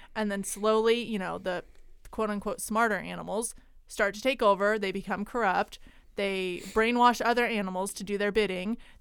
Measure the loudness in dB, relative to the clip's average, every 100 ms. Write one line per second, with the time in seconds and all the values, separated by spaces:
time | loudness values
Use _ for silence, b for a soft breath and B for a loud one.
0 | B -4 -2 -2 -4 -2 2 4 4 2
1 | 0 -4 -4 -6 -4 -6 -8 -18 -20 -20
2 | -12 -4 -2 -2 -4 -6 -2 2 2 0
3 | -4 -10 -6 -4 -4 b b b -10 0
4 | 0 2 -2 4 4 4 2 0 -2 -4
5 | -4 -6 -4 0 2 2 0 -6 b b
6 | b -4 -2 -2 -4 -6 -2 2 2 6
7 | 6 6 2 2 2 0 -2 -4 -6 -6
8 | -6 -2 0 2 0 -2 -4 -6 b b